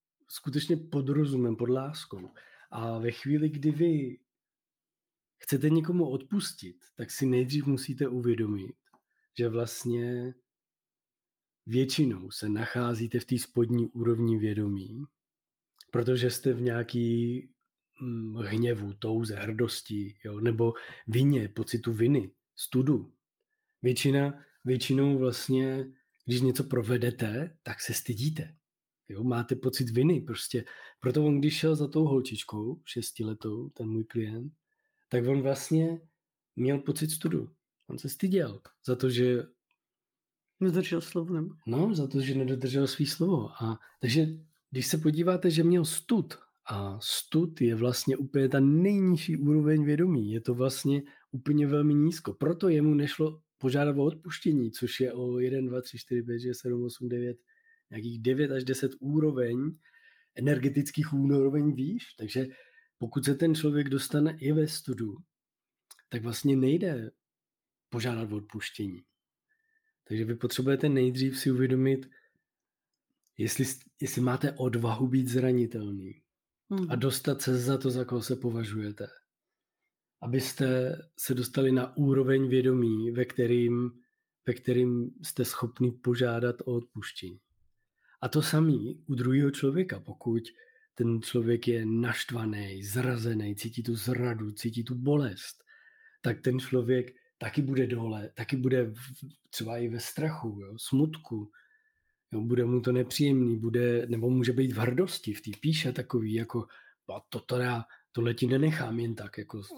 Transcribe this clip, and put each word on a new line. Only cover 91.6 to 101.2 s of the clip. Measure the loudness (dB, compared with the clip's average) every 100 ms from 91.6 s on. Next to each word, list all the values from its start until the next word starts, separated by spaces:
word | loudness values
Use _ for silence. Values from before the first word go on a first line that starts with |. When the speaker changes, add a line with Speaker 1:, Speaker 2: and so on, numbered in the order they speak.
| 2
Speaker 1:
je | 0 2
naštvaný, | 0 0 -2 -4 -4 -4 -4 -8 -10
zrazený, | -6 -2 0 0 -2 -2 -4 -6
cítí | -8 -6
tu | -4 -4
zradu, | -2 -2 -2 -4 -6
cítí | -6 -6 -6
tu | -6 -2
bolest, | 2 2 0 -4 -14 -18 _ -20 _ _ _ _
tak | -4 -2
ten | -2 -2
člověk | 0 0 2 0 0 -10 _ -14
taky | -6 -2
bude | 0 0 0
dole, | -2 -4 -6 -10 -10
taky | -6 -2
bude | 2 2 0
v-, | -4 -16 -18 -20 -20 _
třeba | -8 -6 -4
i | -4
ve | -4
strachu, | -8 -4 -4 -4 -8 -8
jo, | -12 -12
smutku, | 0 2 2 -2